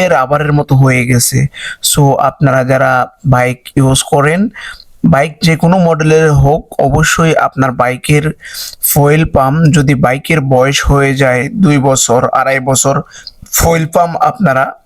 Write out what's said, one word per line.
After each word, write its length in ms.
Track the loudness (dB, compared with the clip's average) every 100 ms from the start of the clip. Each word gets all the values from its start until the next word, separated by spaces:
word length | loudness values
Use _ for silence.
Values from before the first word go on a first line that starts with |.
| 2
রাবারের 440 | 0 0 -2 0 0
মতো 140 | 2 2
হয়ে 200 | 2 2 0
গেছে। 280 | 0 0 -2 -4 -6 -16 -8 -4
So 120 | 0 2 2 -2
আপনারা 320 | 0 0 0 0
যারা 220 | 0 0 0 -4 _ 0
বাইক 280 | 0 0 -4 -6 0
ইউজ 240 | 0 0 0
করেন, 280 | 0 0 0 -2 -6 -18 -20 -20 -4 0
বাইক 200 | 0 -2 -2 0
যে 80 | 2
কোনো 200 | 2 2 2
মডেলের 420 | 2 2 2 4 2
হোক, 200 | 2 0 -2 -2 0
অবশ্যই 460 | 0 0 0 0 0 -2
আপনার 240 | -2 -4 -2
বাইকের 440 | -4 -4 -2 0 0 -8 -16 -16 -16 -10 -4
ফুয়েল 340 | 0 2 2 0
পাম্প 240 | 0 0 2 2 2
যদি 180 | 2 0
বাইকের 360 | 0 -2 -2 -2 0
বয়স 260 | 0 2 0 0
হয়ে 220 | 2 0 0
যায় 200 | 0 0 -4 0
দুই 120 | 2 2 2
বছর, 320 | 0 0 0 0 -2
আড়াই 220 | 0 -2 -2
বছর, 260 | 0 0 -2 -6 -18 -20 -20 -8 -2
ফুয়েল 280 | 0 0 0
পাম্প 200 | -2 -2 -2 -4
আপনারা 340 | 0 0 0 -2 -6